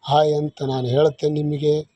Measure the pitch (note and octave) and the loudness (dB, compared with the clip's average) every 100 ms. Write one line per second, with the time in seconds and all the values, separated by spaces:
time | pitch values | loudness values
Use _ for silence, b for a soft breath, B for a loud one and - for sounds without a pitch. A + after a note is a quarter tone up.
0 | - D3 D3+ D3 D3+ - C3+ C3 B2 C3 | 0 2 2 0 -4 -6 -4 -4 0 2
1 | D#3 C3+ D3+ D3+ D3 D3 D3+ D3+ D3+ | 2 0 -2 -2 -2 -2 0 -2 -4